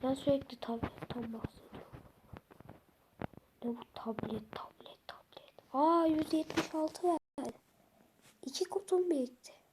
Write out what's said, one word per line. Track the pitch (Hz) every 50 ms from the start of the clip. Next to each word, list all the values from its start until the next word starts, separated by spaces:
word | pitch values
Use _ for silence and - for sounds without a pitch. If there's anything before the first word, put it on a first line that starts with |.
| -
Ben | 254 269
sürekli | 269 - 285 277 277 277 - - -
tabletten | - - 233 233 226 - - - - - - 247 233 226 226
bahsediyorum. | 226 - - - - - - - - - - - - - - - _ _ - - - _ _ - - - - - - _ _ _ _ _ _ _ _ - - - - _ _ _ _ -
Ne | 240
bu | 233 240 233 _ _
tablet, | - - 220 220 214 - 226 220 214 220 - -
tablet, | - - - - _ - - - - _
tablet? | - - - - _ - - - - _ - - _ -
Aa, | 262 294 320 339 339 330
yüz | 320 320 311 311 - -
yetmiş | 320 311 - - - 320 - -
altı | 311 311 320 - - -
verdi. | 359 339 - _ _ _ - 262 233 - - _ _ _ _ _ _ _ _ - _ _ _ _ - - _ -
İki | 269 269 - 370
kutum | 370 - 392 392 - 370 359 370 349
birikti. | 330 277 254 247 254 _ _ - - - _ _